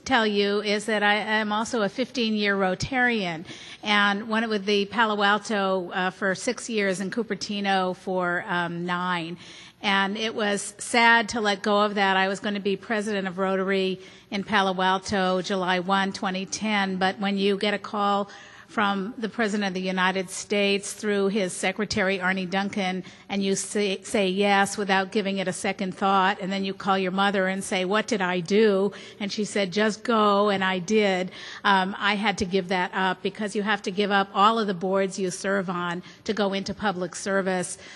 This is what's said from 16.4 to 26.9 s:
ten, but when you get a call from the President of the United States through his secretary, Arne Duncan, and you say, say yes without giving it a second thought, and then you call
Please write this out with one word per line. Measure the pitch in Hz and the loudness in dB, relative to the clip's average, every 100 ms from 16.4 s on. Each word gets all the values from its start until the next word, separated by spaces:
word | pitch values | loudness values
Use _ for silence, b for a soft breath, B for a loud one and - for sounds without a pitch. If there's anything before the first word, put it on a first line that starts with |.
| 190 | -6
ten, | - 214 208 196 185 | -6 -2 0 0 0
but | 190 196 | 0 0
when | 196 202 | -2 0
you | 196 196 | 2 2
get | 208 | 0
a | 202 | -2
call | - 208 202 202 202 B B B B | -4 -2 2 2 -2 B B B B
from | - 202 196 190 254 | -2 0 0 -4 -6
the | 214 | -6
President | - 220 208 202 | -2 -2 0 -2
of | |
the | 185 | -2
United | 185 185 185 190 185 | -2 0 2 0 -2
States | - - 208 202 202 196 | -8 -2 0 2 2 -2
through | - 214 202 196 | -6 -2 0 2
his | 214 180 | 0 -2
secretary, | - 190 190 208 220 190 196 | -2 -4 -2 -2 0 0 0
Arne | 180 190 180 | 0 -2 -2
Duncan, | 190 196 208 185 185 - B B | -2 -2 -2 -2 -4 -8 B B
and | 202 | -2
you | 196 190 | 0 0
say, | - 214 202 190 | -2 -2 -2 -2
say | - 226 190 | -2 0 2
yes | 190 202 196 196 - | 2 4 4 4 0
without | 196 196 190 | 0 0 0
giving | 220 196 196 | -2 -2 -2
it | 185 | -2
a | |
second | 180 202 196 190 180 | -4 -4 -4 -4 -2
thought, | 196 196 185 208 | 2 4 4 2
and | 190 | -2
then | 196 | -2
you | 196 | -4
call | 196 202 | -4 0